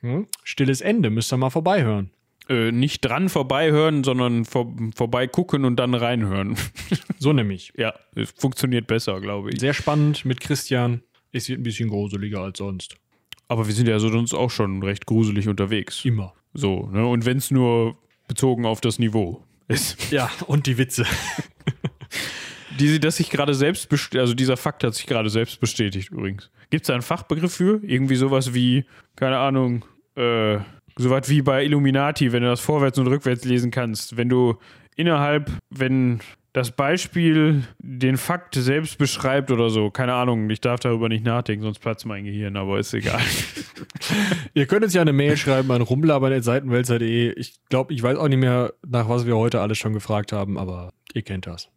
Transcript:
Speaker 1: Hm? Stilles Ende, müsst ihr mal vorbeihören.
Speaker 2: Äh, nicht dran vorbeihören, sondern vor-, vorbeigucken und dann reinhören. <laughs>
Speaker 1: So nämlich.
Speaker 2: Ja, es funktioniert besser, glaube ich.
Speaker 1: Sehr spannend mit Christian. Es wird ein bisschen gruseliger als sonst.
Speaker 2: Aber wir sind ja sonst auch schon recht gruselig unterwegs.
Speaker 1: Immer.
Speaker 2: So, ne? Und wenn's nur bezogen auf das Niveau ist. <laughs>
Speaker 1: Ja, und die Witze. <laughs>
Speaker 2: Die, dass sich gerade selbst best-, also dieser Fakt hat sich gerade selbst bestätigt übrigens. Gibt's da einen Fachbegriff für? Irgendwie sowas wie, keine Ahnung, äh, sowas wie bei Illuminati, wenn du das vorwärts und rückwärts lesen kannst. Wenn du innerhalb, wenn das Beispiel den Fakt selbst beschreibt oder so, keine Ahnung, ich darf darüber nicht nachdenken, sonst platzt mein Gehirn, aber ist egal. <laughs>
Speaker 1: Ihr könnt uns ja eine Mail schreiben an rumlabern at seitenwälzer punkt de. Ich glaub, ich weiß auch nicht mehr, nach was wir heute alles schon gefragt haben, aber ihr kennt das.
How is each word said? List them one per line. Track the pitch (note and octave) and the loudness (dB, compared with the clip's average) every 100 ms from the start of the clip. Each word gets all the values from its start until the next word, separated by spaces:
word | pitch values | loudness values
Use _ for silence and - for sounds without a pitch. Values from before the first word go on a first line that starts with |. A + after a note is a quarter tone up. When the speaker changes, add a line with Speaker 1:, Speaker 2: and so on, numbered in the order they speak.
Speaker 1:
Hm? | A#2+ C#3 G#3+ - | -4 -6 -6 -10
Stilles | - - C#3 C3 | -12 -2 0 0
Ende, | F#3 A3+ C3 | 0 2 2
müsst | G#2+ A#2 | 0 0
ihr | B2+ | 0
mal | C3 | 0
vorbeihören. | E3 D#3+ G3 B2 G#2 F#2+ _ _ _ _ | 0 0 2 2 0 -4 _ _ _ _
Speaker 2:
Äh, | B2+ A2+ | 0 0
nicht | A#2 C#3+ - | 2 0 0
dran | B2+ B2 F#3 | -2 0 0
vorbeihören, | D#3+ C3 C3+ D#3+ D3+ D#3 D3+ | 0 0 2 4 4 4 2
sondern | C3+ B2+ B2 A#2 A2+ | 2 2 2 0 0
vor-, | C3 A#2+ A#2+ A2+ - | -2 -2 -4 -8 -2
vorbeigucken | A#2+ B2 B2+ - F3+ D3 C3 | -2 0 0 -2 0 2 2
und | B2 | 2
dann | B2 | 2
reinhören. | B2 A#2+ B2 G#2 F#2+ G2 A2+ | 2 0 0 0 -2 -2 -4
<laughs> | - - - G3 - - | -6 -10 -4 -6 -4 -2
Speaker 1:
So | C#3+ | 2
nämlich. | D3 A2 F#2 - - | 2 2 -4 -10 -4
Speaker 2:
Ja, | A2 - _ | -4 -4 _
es | - A2 | -8 -8
funktioniert | - C3+ B2+ C3+ B2 A2+ | -2 -4 0 0 0 0
besser, | A2+ - F#2+ | -2 -2 -4
glaube | G2+ G2+ G2+ | -4 -6 -6
ich. | A2+ | -2
Speaker 1:
Sehr | B2+ | -2
spannend | C#3+ - D3+ D3 D3 | 0 0 2 2 0
mit | C3 B2+ | -4 -6
Christian. | - C#3+ - B2+ A#2+ A#2+ _ _ _ | -4 -6 -2 0 0 -2 _ _ _
Es | - - | -10 -6
wird | B2+ | -6
ein | |
bisschen | B2 G#2+ A2+ | -6 -4 -4
gruseliger | G2+ G#2 G2 G#2 G2+ | -4 -4 -6 -8 -6
als | F#2+ F#2+ | -8 -8
sonst. | G2+ F#2+ - - _ _ _ - _ | -8 -10 -12 -20 _ _ _ -20 _
Speaker 2:
Aber | A#2 G#2+ | -2 0
wir | |
sind | G#2 A#2+ | 2 4
ja | G#2+ | 4
sonst | A2 A2+ A#2 | 2 2 0
auch | - B2 | 0 -2
schon | - G#2 F#2+ | 0 -2 0
recht | F#2+ G#2 | -4 -4
gruselig | - A2+ A2 G#2 G2+ | 0 2 4 2 0
unterwegs. | G2+ G2 G#2+ - - | 0 0 0 -4 -4
Speaker 1:
Immer. | C3 A2 F#2 _ _ | -2 -2 -2 _ _
Speaker 2:
So, | - G2 F#2 - | -4 -2 -2 -2
ne? | G2 | 0
Und | A#2 A#2+ A#2 | 2 2 2
wenn's | B2+ - | 0 2
nur | C3+ B2 A#2 A2+ A#2 _ _ _ | 2 4 4 0 -4 _ _ _
bezogen | - C3+ A#2+ A#2 | 0 2 2 0
auf | A2 | 0
das | A#2+ G#2+ | -2 0
Niveau | A#2 G#2+ F#2 F#2 - _ _ | 0 0 -2 -6 -14 _ _
ist. | A#2+ - - - | -2 -2 -6 -2
<laughs> | |
Speaker 1:
Ja, | C#3+ B2 - F3+ | 0 -2 -6 -2
und | C#3+ C#3 | 0 0
die | B2 | 0
Witze. | C3 - A2+ | 0 0 -2
<laughs> | - - - - _ - - - _ - - - - - - - C3 | -2 -6 -8 -10 _ -8 -6 -8 _ -12 -10 -8 -10 -14 -16 -16 0
Speaker 2:
Die, | C#3+ D#3 | 2 4
dass | D3+ E3 | 0 0
sich | E3 | -4
gerade | - C#3+ | 0 0
selbst | C#3 C#3+ F#3+ - | 2 2 0 -2
best-, | D3 - B2+ | -2 0 0
also | B2 | 0
dieser | A#2+ C3 B2+ | 2 0 0
Fakt | - - | -2 -2
hat | B2 | -4
sich | A2 - | -4 -4
gerade | B2 G#2+ | -2 0
selbst | G#2 A#2 - | 0 -2 -2
bestätigt | A#2 - G#2+ G2 F#2+ | -4 0 -2 -2 -8
übrigens. | - G2 G2 - _ _ | -8 -8 -8 -14 _ _
Gibt's | D#3+ - | -4 0
da | |
einen | B2 | -2
Fachbegriff | A#2+ E3+ - D#3 F3 | 0 -6 -2 -2 -2
für? | - F3+ G#3+ | 0 2 2
Irgendwie | G#3 B2+ C3+ | 0 0 2
sowas | B2+ C3+ C3+ B2 | 2 2 2 0
wie, | B2 B2 B2+ C3 - _ - | 2 2 2 0 -10 _ -4
keine | C3 C3 | -2 0
Ahnung, | C3+ C3+ B2+ A#2+ - _ _ | 2 2 2 -2 -6 _ _
äh, | - A#2+ A#2 A2 G#2 G2 - _ - | -4 0 2 2 0 -4 -16 _ -2
sowas | B2 C3 C3 | 2 2 4
wie | D3 | 2
bei | C3+ C3+ | 4 2
Illuminati, | C#3+ D3 C#3 C3+ C#3+ D3+ C3+ | 2 2 4 4 2 2 2
wenn | A#2+ | 2
du | A#2+ | 2
das | A#2+ | 0
vorwärts | - D3+ C#3 B2+ | 0 2 2 2
und | B2+ | 2
rückwärts | C#3 C3+ B2 | 2 0 -2
lesen | B2+ B2 A#2+ | 2 0 2
kannst. | A#2 A#2+ G#2+ - A2+ | -2 -4 -6 -8 -4
Wenn | A#2+ | 2
du | B2+ B2 A#2 - - _ | 4 4 0 -6 -20 _
innerhalb, | - E3 D#3 C#3+ D3+ D3 - - | -2 0 2 2 0 -2 -10 -10
wenn | C3+ C3 C3 B2+ A#2+ - - _ | -2 0 2 2 0 -6 -20 _
das | - B2 | -4 -4
Beispiel | - C#3 F3+ - - E3 D#3 D#3 D3 A#2+ - | -2 0 0 -2 2 4 6 6 4 0 -10
den | - B2+ B2+ C3 | -14 -2 2 2
Fakt | - F3 - | 0 -6 -4
selbst | - B2+ C#3+ D#3 - | -2 2 0 -2 -2
beschreibt | C#3+ - C3 C#3 C3 | -2 0 0 0 2
oder | B2 A#2 | 2 2
so, | A2 G#2 | 2 0
keine | - B2+ | 0 -2
Ahnung, | B2 B2 A#2 G#2+ | 0 2 0 0
ich | A2 | -2
darf | B2+ A#2+ | -2 0
darüber | B2+ A2+ A2+ | 0 0 0
nicht | A2 | 0
nachdenken, | A#2 A#2+ A#2+ G#2 | 0 -2 -2 -4
sonst | G#2+ G#2 | -4 -6
platzt | - A2 A2+ | -6 -6 -8
mein | G2+ | -10
Gehirn, | G2+ G2+ G#2 G2 | -8 -6 -6 -4
aber | G2 G2+ | -2 -2
ist | G#2+ | -2
egal. | A#2 G#2+ A2+ A#2 - - - - - - | -2 -2 -2 -2 -2 -6 -10 -16 -16 -16
<laughs> | - - G3+ G3+ F3+ C3 | -12 -4 0 0 -2 -2
Speaker 1:
Ihr | - C#3 | -2 2
könnt | G3+ | 2
uns | G#3+ | 2
ja | F3+ | 2
eine | D#3+ | 4
Mail | C#3 C#3+ D3 | 4 2 2
schreiben | C#3+ C3+ C3 | 2 2 2
an | B2 | 2
rumlabern | A#2+ B2+ D#3+ C#3+ C3 | 2 2 4 4 2
at | C3+ | 0
seitenwälzer | A#2 B2 C3+ A#2+ B2 A#2 | 2 0 2 0 2 0
punkt | A2+ | 2
de. | A#2 A#2+ - | 2 0 -2
Ich | B2 _ _ | -10 _ _
glaub, | C3 C3 | -2 0
ich | C#3 | -2
weiß | A#2+ C#3 | 0 2
auch | D#3 | 2
nicht | C3+ | 4
mehr, | C3 B2 B2 - D#3+ | 4 4 0 -4 -4
nach | B2 A2+ | 0 2
was | A#2+ A#2+ | 0 2
wir | A#2 | 2
heute | A2+ A2+ | 2 0
alles | G2+ G#2+ | -2 -2
schon | A2 | -2
gefragt | G#2+ - G#2+ G#2 | -4 -2 -4 -2
haben, | G#2+ G2 G2 | -4 -4 -4
aber | F#2 F2+ F2+ - _ | -6 -8 -12 -18 _
ihr | - | -10
kennt | - F#2+ F#2 | -8 -8 -8
das. | E2+ - | -14 -16